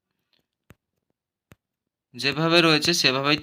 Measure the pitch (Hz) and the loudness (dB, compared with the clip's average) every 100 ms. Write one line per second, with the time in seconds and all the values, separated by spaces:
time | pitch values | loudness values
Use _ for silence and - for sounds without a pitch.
0 | _ _ _ _ _ _ _ - _ _ | _ _ _ _ _ _ _ -20 _ _
1 | _ _ _ _ _ _ _ _ _ _ | _ _ _ _ _ _ _ _ _ _
2 | _ 120 135 139 165 170 165 151 151 175 | _ -10 -4 -2 2 2 4 2 0 -2
3 | 139 131 139 151 | 0 0 -2 -2